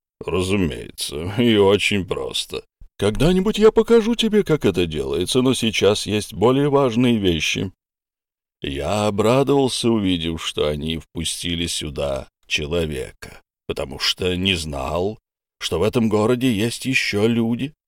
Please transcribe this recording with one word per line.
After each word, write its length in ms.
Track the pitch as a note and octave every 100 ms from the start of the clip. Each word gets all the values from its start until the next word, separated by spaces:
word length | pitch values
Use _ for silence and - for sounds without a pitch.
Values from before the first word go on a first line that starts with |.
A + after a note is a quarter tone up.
| _ -
"Разумеется, 1080 | - F2 F#2 G2+ E2 A#1 G1+ - - C#2+ F2 G#2
и 180 | A#2+ G#2
очень 500 | G2 G2+ - G2+ F2+
просто. 580 | - - - - - - _ - -
Когда-нибудь 600 | G2 G#2 D3+ F#3 G3+ G3+
я 140 | A3
покажу 440 | A3+ A3 A#3 G#3+ A#3
тебе, 280 | A3+ G#3
как 220 | F3+ D#3 G#2
это 200 | F#2 F2
делается, 560 | D2+ C2+ D2 F#2 B2+
но 120 | B2+ A#2+
сейчас 500 | A2+ - G2 G#2 -
есть 280 | G#2 -
более 360 | - A2 C3+ C#3+
важные 480 | C#3 C3+ A2 B2+ A2+
вещи". 540 | F#2+ E2 - - G2 - _ _ _ _ _ _ _ _
Я 460 | C#2+ C#2 D2+ G#2 G#2+
обрадовался, 800 | G#2 G#2+ C3 C3+ C#3+ B2+ - A#2+
увидев, 560 | A2+ F#2+ F2 E2 D#2+ -
что 220 | - D2+
они 300 | D2 D#2 D#2+
впустили 680 | - E2+ D#2+ - E2+ E2+ E2+
сюда 600 | - D2+ C#2 C#2 C2+ - _ -
человека, 960 | - D2 E2+ D#2+ C2+ G#1+ - - - _ _ -
потому 320 | - C#2 C2+
что 360 | - - F#2 F2+
не 200 | F#2+ F2
знал, 640 | D#2 C#2 C2+ E2 F#2+ A2 _ _ _ _
что 200 | - E2
в 40 |
этом 260 | G#2 B2 A2
городе 420 | G#2+ G#2+ B2 C3
есть 340 | G2+ A#2 - C3
еще 420 | C3 - G2+ A2+
люди. 460 | A#2 A2+ A#2+ C#3 -